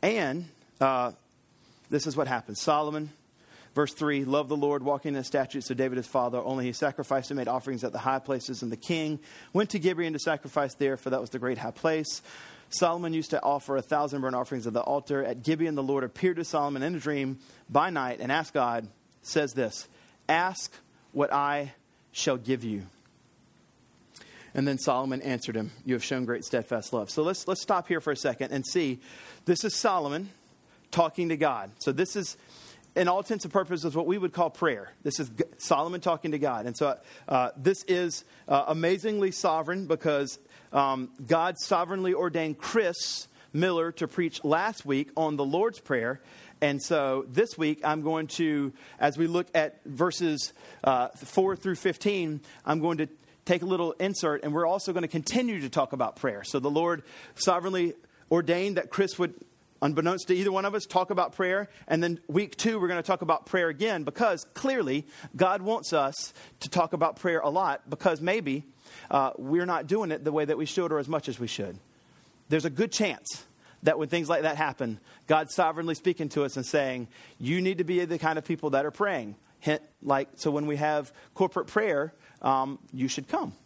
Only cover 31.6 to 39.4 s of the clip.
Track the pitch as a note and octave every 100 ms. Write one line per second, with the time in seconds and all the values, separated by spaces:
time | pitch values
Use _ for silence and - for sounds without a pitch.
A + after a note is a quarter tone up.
31.6 | G2 A2 - C3+ F#3 G#3 F3+ - - -
32.6 | - - - - F3 F#3 G3 G#3+ E3+ G3+
33.6 | F#3 F3 D#3+ D3 E3 G3+ F#3 - E3+ -
34.6 | E3 A2+ G2 - D3 - C3+ A2+ - -
35.6 | - D3+ E3 F3+ F#3 D#3+ D#3+ D3+ C#3+ A#2
36.6 | A2+ A#2 C#3+ B2+ - - - C3+ B2 -
37.6 | C3+ G3 - F3+ F3 D3 - - - C#3
38.6 | C#3+ D#3+ E3 F#3+ A3 G#3 F#3+ F3